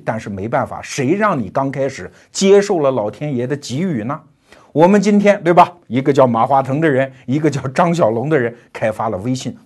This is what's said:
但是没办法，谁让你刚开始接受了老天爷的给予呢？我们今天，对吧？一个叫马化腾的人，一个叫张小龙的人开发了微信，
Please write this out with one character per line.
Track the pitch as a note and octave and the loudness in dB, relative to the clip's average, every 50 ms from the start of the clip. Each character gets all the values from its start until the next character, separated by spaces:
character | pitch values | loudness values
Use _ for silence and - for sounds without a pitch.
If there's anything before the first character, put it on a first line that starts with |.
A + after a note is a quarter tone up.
| - | -6
但 | C#3+ A#2 A2+ | -8 -8 -6
是 | - A#2 | -8 -10
没 | G2 F#2+ G2 | -10 -8 -6
办 | A2+ A#2 C3 A2+ | -4 -4 -4 -4
法， | - F#2 - | -4 -8 -14
谁 | - - - - A#2+ C3 F3+ | -12 -10 -6 -4 -2 0 0
让 | G3+ A3 G#3 F3 C#3 | 0 0 -2 -2 -2
你 | G#2+ F2+ | -4 -4
刚 | - C3+ C3+ C#3 | -4 -4 -4 -4
开 | C3 C#3+ C3+ C3+ | -4 -4 -4 -6
始 | - - F#2 - _ _ _ _ | -6 -10 -16 -16 _ _ _ _
接 | - - F#3+ G3 G3 G3+ | -6 0 4 6 6 4
受 | G3 G3+ G3+ E3 | 4 2 -2 0
了 | C#3+ C3+ | 0 0
老 | C3 A#2+ G#2 G#2+ | 0 0 -4 -6
天 | G#2+ - D3+ D3+ C#3 | -6 -8 -8 -6 -4
爷 | - B2 | -4 -4
的 | C3 D3 | -4 -6
给 | C#3 - - A#2 C#3+ | -8 -8 -8 -6 -4
予 | F#3 F#3+ D#3 A2 G#2 | -4 -4 -4 -4 -4
呢？ | A#2+ D3 D#3 - _ _ _ _ _ - - _ _ - | -6 -8 -10 -12 _ _ _ _ _ -20 -20 _ _ 2
我 | C#3 E3 F3+ | 4 4 6
们 | G#3 G#3 | 6 4
今 | F3+ G#3+ G#3 G#3 | 4 4 2 4
天， | G3+ G3+ G3 D#3 D3 | 4 4 2 2 2
对 | E3+ | 2
吧？ | F3 F3 - - - _ _ | 6 6 4 4 2 _ _
一 | - G#2+ C3 | -4 -4 -2
个 | B2+ - | 0 2
叫 | - - C3 | 4 4 4
马 | B2 A2+ A2 A#2 | 4 4 0 2
化 | A#2+ C#3 C#3 | 2 2 0
腾 | C#3 C3+ C3 D3+ | 0 0 -2 0
的 | D#3+ D#3+ | 0 2
人， | C3 B2+ C3+ C3 - - - | 2 2 0 -2 -6 -14 -6
一 | - C3 D3+ | -4 -4 0
个 | D#3 D3+ | 0 -2
叫 | - C3+ B2 C3 | -2 -2 -6 -4
张 | B2+ - F3+ E3+ E3+ | 0 0 0 2 2
小 | E3 C#3+ G#2+ | 2 2 0
龙 | A2+ A#2 B2 D#3 | 0 -2 -2 0
的 | D#3+ C3+ | 0 0
人 | A#2+ A2+ A#2 - _ _ | 0 -2 -6 -8 _ _
开 | - - B2 A2 | -10 -4 -4 -4
发 | G#2 - A2 A2+ | -2 -2 -4 -6
了 | G2+ F2+ | -6 -6
微 | G2+ B2+ C3 | -4 -6 -6
信， | B2+ - B2 - - _ | -6 -6 -10 -12 -14 _